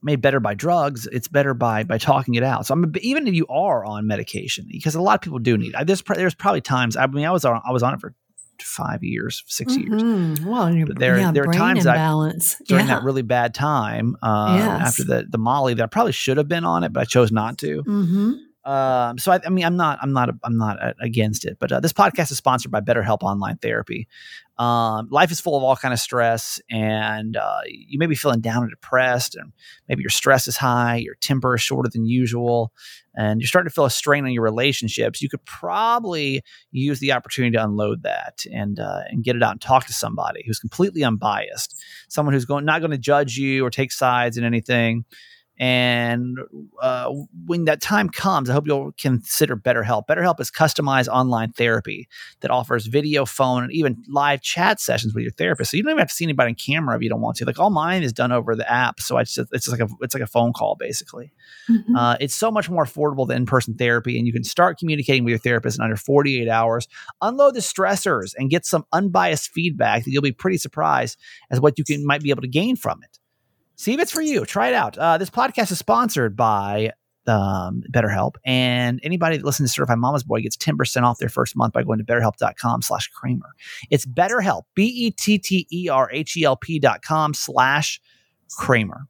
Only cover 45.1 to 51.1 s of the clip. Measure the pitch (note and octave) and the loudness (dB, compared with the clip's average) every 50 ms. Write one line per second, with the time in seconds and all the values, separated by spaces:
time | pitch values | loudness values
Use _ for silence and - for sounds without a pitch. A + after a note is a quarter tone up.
45.1 | - - - - - - _ _ _ _ B2+ B2+ B2+ B2 B2 B2 A#2+ A#2+ A#2+ A#2 | -16 -20 -20 -20 -20 -20 _ _ _ _ 0 2 2 2 2 2 2 0 0 0
46.1 | A#2+ A#2+ B2 B2 B2 B2+ C3 - - - - C#3 _ - A#2+ C3 B2+ B2 B2 B2 | -2 -2 -2 -4 -6 -8 -10 -14 -16 -20 -20 -20 _ -4 -2 -2 -2 -2 -4 -6
47.1 | C3 C#3+ D3 - _ E3+ E3 E3 E3+ F3 E3 D#3 D3+ D3+ - - G#3 G#3 G#3 F3 | -6 -6 -10 -14 _ -18 -6 -4 -2 0 2 2 0 0 0 0 0 0 0 0
48.1 | - - - G3 F#3+ D#3 C3+ B2 B2+ C#3+ D3 D3+ D3 C#3 C#3 D3 D3 - - C#3+ | -2 -2 -2 0 0 2 2 2 2 2 2 2 0 -2 -2 -6 -10 -4 -2 0
49.1 | B2+ A#2 - - - - D#3 - B2+ G#2+ - B2+ B2 A#2 A2+ A2 A#2+ G#2+ G#2 - | 0 0 0 -2 0 0 0 0 0 -4 0 0 0 0 2 0 -2 -2 0 0
50.1 | D3+ E3+ F3 F3+ E3 - B2 - - - D#3+ D3+ - - D3+ C#3 C3+ C3 B2 A#2 | 0 2 2 0 0 0 -4 -10 0 2 2 2 2 0 -2 0 2 2 2 2